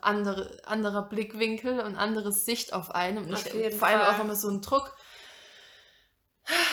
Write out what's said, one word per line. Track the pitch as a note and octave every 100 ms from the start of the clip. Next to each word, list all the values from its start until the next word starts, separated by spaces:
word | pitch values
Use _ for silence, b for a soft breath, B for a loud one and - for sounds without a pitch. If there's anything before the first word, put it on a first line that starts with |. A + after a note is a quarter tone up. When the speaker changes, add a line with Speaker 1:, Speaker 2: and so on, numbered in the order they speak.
Speaker 1:
andere, | G#3 G#3 G3+ G3 F#3+ - -
anderer | G#3+ G#3 G3+
Blickwinkel | G3+ G#3+ G#3+ A3 A3+ A3 B3+ B3+
und | G#3 F#3+
andere | G#3 A3 G3+
Sicht | G3+ - A#3 -
auf | F#3 F3+
einen. | F3 F3+ G#3+
Und | E3
Speaker 2:
Auf | F#3+ -
Speaker 1:
ich, |
Speaker 2:
jeden | G#3 A3 G#3
Speaker 1:
vor | G3
allem | G#3+
Speaker 2:
Fall. | G3+ G#3
Speaker 1:
auch |
immer | G#3+ G3+
so | G#3
ein | G3
Druck, | - C4+ - B B B B B B B B B B B B _ _ _ - E4+ E4